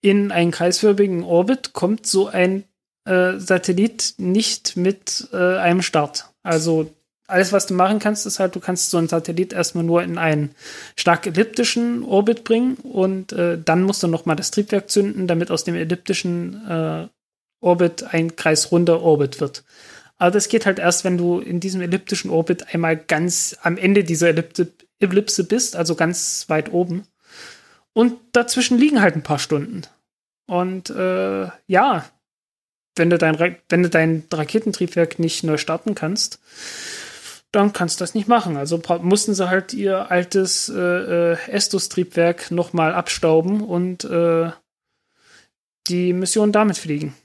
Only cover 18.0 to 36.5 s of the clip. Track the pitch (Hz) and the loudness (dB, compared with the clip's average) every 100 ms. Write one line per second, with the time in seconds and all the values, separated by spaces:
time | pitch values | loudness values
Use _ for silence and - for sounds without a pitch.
18 | - 165 165 165 165 156 - 170 170 165 | -4 -2 -2 0 0 0 2 2 4 4
19 | 170 151 139 - 139 - _ - - - | 4 4 2 -2 -6 -8 _ -20 -20 -20
20 | _ _ 180 202 - 226 214 190 175 175 | _ _ 2 2 0 0 2 2 0 0
21 | 190 180 175 175 - 175 190 185 175 185 | 0 0 0 0 -2 -4 -4 -4 -2 -4
22 | - 208 190 165 165 175 - 170 165 160 | -2 -6 0 -2 0 -4 -2 -2 0 -2
23 | - 156 175 170 - - 175 180 190 196 | -2 -2 0 -2 -4 -4 -4 0 4 4
24 | 170 160 170 156 165 - 170 _ _ _ | 2 2 4 2 -2 -4 -4 _ _ _
25 | 196 190 208 - 180 226 - 175 165 156 | 2 2 0 -2 0 0 -2 -2 -2 0
26 | 165 175 - - - 156 156 175 175 170 | 0 -2 -4 -6 -2 -4 0 -2 -2 -4
27 | 208 _ _ - - - _ _ _ - | -8 _ _ -20 -20 -20 _ _ _ 2
28 | 240 240 _ 240 233 - 247 247 294 277 | 2 0 _ 0 0 0 2 4 4 6
29 | 190 156 - 147 - 151 143 92 - _ | 4 2 -2 -4 0 -2 -4 -12 -14 _
30 | _ _ _ _ - 180 180 185 - - | _ _ _ _ -6 -4 -2 -6 -10 -4
31 | 185 185 190 196 190 - _ 185 269 190 | -2 0 -2 -4 -6 -10 _ 2 2 0
32 | - _ _ _ _ _ _ _ _ - | -4 _ _ _ _ _ _ _ _ 0
33 | 170 175 165 156 175 175 _ 170 180 175 | 2 4 2 2 -2 -2 _ 2 4 2
34 | 160 160 156 160 151 220 220 196 175 - | 2 0 -4 -6 -2 -2 -2 -4 -4 0
35 | 165 - 165 - 165 151 - 165 - 202 | -2 0 -4 -2 -2 -2 -2 -6 -4 -4
36 | 156 208 - - _ | -4 -4 -6 -8 _